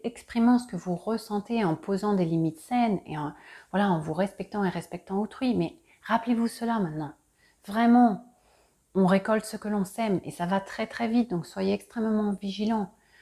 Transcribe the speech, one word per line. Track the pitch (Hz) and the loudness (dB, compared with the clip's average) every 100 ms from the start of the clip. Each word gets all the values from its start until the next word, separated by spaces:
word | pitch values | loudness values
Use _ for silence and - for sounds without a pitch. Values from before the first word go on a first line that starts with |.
exprimant | 226 - - 233 233 247 | -8 -10 -6 2 4 4
ce | 247 | 2
que | |
vous | 180 185 175 | -8 -4 -4
ressentez, | - 226 - 208 202 233 | -2 -6 -2 -6 -2 0
en | 190 160 | 0 0
posant | - 196 208 | -2 -2 2
des | 202 | 2
limites | 170 165 160 156 | 2 2 0 -2
saines | - 247 233 180 - | -4 0 2 0 -4
et | 156 | -8
en, | 151 - - - - | -8 -10 -20 -20 -6
voilà, | 190 202 | 0 2
en | 170 | 0
vous | 156 | -2
respectant | 156 196 - 185 208 | -2 -2 -4 -8 -2
et | 196 | -2
respectant | 170 - 170 - 196 | -2 -8 -12 -6 -4
autrui. | 214 - 254 | -4 -2 -2
Mais | 202 165 - _ _ | 0 -2 -6 _ _
rappelez-vous | - 226 240 233 233 | -2 -2 0 0 0
cela | - 233 226 | -2 -4 -2
maintenant. | 180 151 147 - _ _ _ _ | -2 -4 -8 -12 _ _ _ _
Vraiment, | - 208 233 240 240 196 - _ _ _ _ _ _ 185 | -6 2 6 8 6 4 -8 _ _ _ _ _ _ 2
on | 190 | 4
récolte | 190 196 220 | 4 2 -2
ce | 214 214 | -2 -8
que | 214 | -4
l'on | 214 | -4
sème | 185 - 226 180 | -4 -2 -2 -2
et | - | -2
ça | - 175 | -6 -2
va | 196 | -2
très | 190 - 220 | -2 -6 -6
très | - 233 | -4 0
vite. | 233 240 | 2 2
Donc | 175 - | -2 -4
soyez | - 190 | -4 -2
extrêmement | 202 - 240 220 214 208 | -2 -4 -4 0 2 0
vigilants. | 196 202 190 214 226 190 - _ _ | -2 -4 -2 0 0 -2 -10 _ _